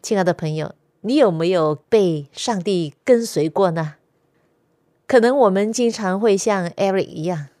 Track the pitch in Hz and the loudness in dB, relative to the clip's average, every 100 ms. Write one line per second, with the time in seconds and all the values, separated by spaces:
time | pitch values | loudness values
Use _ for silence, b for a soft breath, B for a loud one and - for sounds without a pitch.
0 | - 208 180 165 160 156 151 - _ _ | -2 0 0 -2 -4 -6 -8 -12 _ _
1 | 208 285 226 160 165 180 156 147 _ 220 | -2 2 4 2 0 2 0 -2 _ 2
2 | 185 156 143 - - 208 175 185 156 _ | 2 -2 -8 -10 -4 -4 -2 -2 -4 _
3 | - 240 226 170 156 175 190 165 156 - | 2 2 2 -2 -2 0 0 0 -6 -10
4 | _ _ _ _ _ _ _ _ _ _ | _ _ _ _ _ _ _ _ _ _
5 | - 262 233 277 220 190 208 226 233 220 | 0 2 4 4 2 2 -2 0 -2 -2
6 | 196 190 220 196 - 302 170 - 196 190 | -4 0 2 2 0 -2 -4 -2 0 0
7 | - - 165 165 143 _ | -4 -6 -6 -6 -10 _